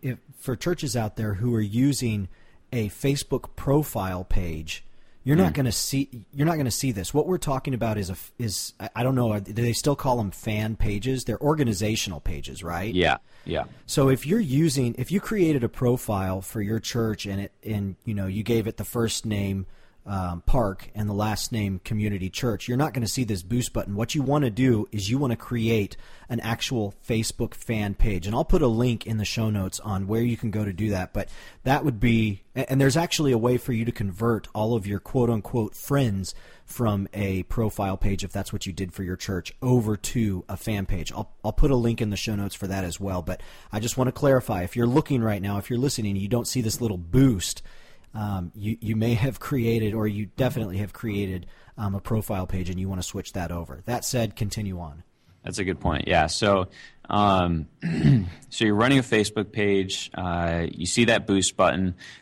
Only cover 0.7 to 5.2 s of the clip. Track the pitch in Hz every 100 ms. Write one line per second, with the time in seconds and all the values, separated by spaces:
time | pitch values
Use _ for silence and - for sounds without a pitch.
0.7 | - 143 120 107 - 107 95 120 113 104
1.7 | 113 139 131 120 107 95 - - - _
2.7 | 123 104 - 139 139 - 127 - - -
3.7 | 143 147 113 95 90 92 - 87 80 80
4.7 | - - - - -